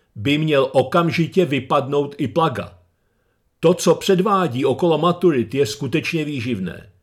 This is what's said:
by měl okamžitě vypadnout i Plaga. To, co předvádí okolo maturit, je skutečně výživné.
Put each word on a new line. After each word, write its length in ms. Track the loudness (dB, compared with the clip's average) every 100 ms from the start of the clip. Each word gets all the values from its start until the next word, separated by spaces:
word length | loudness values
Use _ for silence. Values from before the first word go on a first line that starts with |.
| _ -6
by 220 | -2 0
měl 300 | 2 2 2
okamžitě 720 | 0 2 2 2 0 0 0
vypadnout 720 | 0 0 0 -2 0 -2 -2 -4
i 100 | -4
Plaga. 500 | 0 0 -2 -10 -16 _ _ _ _ _ _ _ 0
To, 140 | 2
co 200 | 2 2
předvádí 720 | 0 2 2 2 0 0 0
okolo 340 | -2 2 2 2
maturit, 560 | 2 2 2 2 -2
je 120 | 0 -2
skutečně 580 | -2 -4 -4 -4 -4
výživné. 640 | -4 -6 -4 -4 -6 -10 -18 _